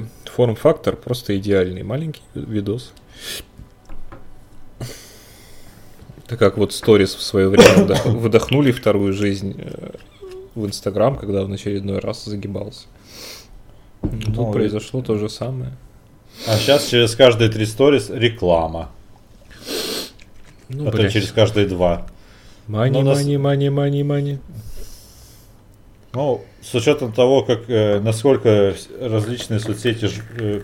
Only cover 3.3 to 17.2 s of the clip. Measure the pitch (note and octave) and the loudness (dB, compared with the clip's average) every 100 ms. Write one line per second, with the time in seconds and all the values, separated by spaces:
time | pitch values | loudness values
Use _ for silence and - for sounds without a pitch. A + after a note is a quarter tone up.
3.3 | - - - - - - - - - - | -14 -16 -20 -20 -20 -12 -10 -10 -12 -18
4.3 | - - - - - - - - - - | -20 -20 -20 -18 -14 -14 -14 -20 -20 -20
5.3 | - - - - - - - - - - | -20 -20 -20 -20 -20 -20 -20 -20 -20 -14
6.3 | A#2 G2+ G#2+ G2 - - G#2 F#2+ - - | 2 2 2 -2 0 4 6 4 -2 -4
7.3 | G2+ F#2+ G#2+ G#2 F#2+ G2 - - A2+ A2+ | 0 4 8 8 8 4 2 0 0 2
8.3 | A2 - C3+ C#3 A#2+ A2 G2+ G2+ G2 G#2 | 2 4 2 2 2 2 2 0 0 -2
9.3 | G2 G2 - - - - - - - - | -2 -6 -10 -12 -14 -16 -18 -20 -20 -20
10.3 | - - A2+ G#2 - G#2 G2 A2+ - G#2 | -18 -16 -8 -8 -6 -4 0 0 0 -4
11.3 | G2 G2 G2 G#2 G2+ G2 G2 G#2 G#2+ G#2+ | -4 -4 -6 -6 -4 -4 -4 -6 -8 -10
12.3 | G#2 G2+ G2 G#2 - - - - - - | -10 -8 -8 -10 -14 -20 -20 -20 -20 -18
13.3 | - - - - - - - - A2+ G#2+ | -20 -20 -20 -20 -20 -20 -10 -8 -4 -4
14.3 | G#2+ A#2 G#2 G#2+ G#2 - C3 B2+ G#2+ G#2+ | -2 -2 0 -2 -4 -6 -6 -2 -2 -4
15.3 | - A#2 B2+ B2+ B2+ - - - - - | -6 -8 -8 -10 -14 -20 -20 -20 -20 -20
16.3 | - - G#2+ G#2+ C#3+ - B2 A#2 - | -12 -2 0 4 2 4 2 2 8